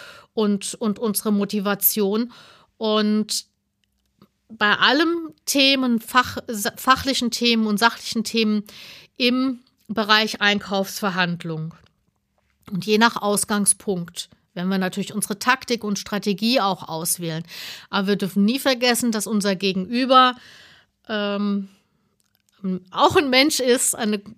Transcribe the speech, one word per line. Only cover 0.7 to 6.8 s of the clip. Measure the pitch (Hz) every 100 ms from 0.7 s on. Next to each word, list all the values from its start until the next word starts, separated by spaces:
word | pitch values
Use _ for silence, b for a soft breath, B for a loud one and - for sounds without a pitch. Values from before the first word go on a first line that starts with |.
| -
und | 220 196
unsere | 226 196 220
Motivation. | 202 202 214 196 202 - 220 196 214 240 B B B B -
Und | 220 214 214 214 214 - - _ _ _ _ _ _ _ _ _ _
bei | 220 208
allem | 202 202 269 330 339 320 - -
Themen, | 285 269 277 254 226
Fach-, | - 254 247 254 -
sa-, | 214 220
fachlichen | -